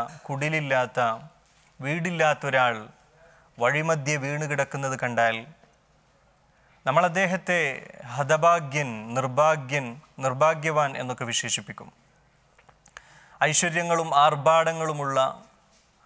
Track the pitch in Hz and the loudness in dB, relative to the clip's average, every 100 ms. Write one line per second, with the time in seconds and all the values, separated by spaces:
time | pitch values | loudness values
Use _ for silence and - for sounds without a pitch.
0 | 117 147 - 135 151 156 143 131 123 - | -2 -8 -10 -6 -2 -2 0 0 0 0
1 | 117 113 151 _ _ _ _ - 131 165 | 0 -2 -10 _ _ _ _ -10 -6 -4
2 | 170 170 156 143 143 131 123 113 107 - | -4 0 2 2 0 2 2 0 -10 -20
3 | _ _ - _ _ - 120 143 160 156 | _ _ -20 _ _ -2 0 2 0 -2
4 | 135 151 135 147 151 143 135 139 139 131 | 0 -2 -2 -4 -4 -2 -2 -2 -4 -4
5 | 123 120 117 113 135 - _ _ _ _ | -2 2 2 0 -8 -20 _ _ _ _
6 | _ _ _ _ _ _ _ _ 135 147 | _ _ _ _ _ _ _ _ 0 2
7 | 180 170 190 185 - 175 147 127 - - | 2 2 0 -2 0 0 0 -4 -12 -18
8 | 123 123 139 156 165 170 147 143 139 110 | -12 -4 0 4 6 4 0 -4 -4 -6
9 | 110 120 131 127 156 156 127 143 123 123 | -6 -4 -2 2 2 2 -2 -6 -6 -12
10 | - - 131 127 156 160 156 151 143 139 | -18 -6 -4 2 2 2 0 0 0 -2
11 | 127 123 120 117 120 - 104 - - _ | -8 -6 -4 -4 -4 -6 -8 -16 -18 _
12 | _ _ _ _ _ _ _ _ _ - | _ _ _ _ _ _ _ _ _ -20
13 | - - - - 147 151 180 160 170 165 | -20 -20 -12 -2 0 2 0 0 0 0
14 | 160 139 147 147 143 160 160 165 160 151 | 2 4 4 4 4 4 4 0 -4 -4
15 | 139 135 131 - - _ _ _ _ _ | -2 0 0 -2 -18 _ _ _ _ _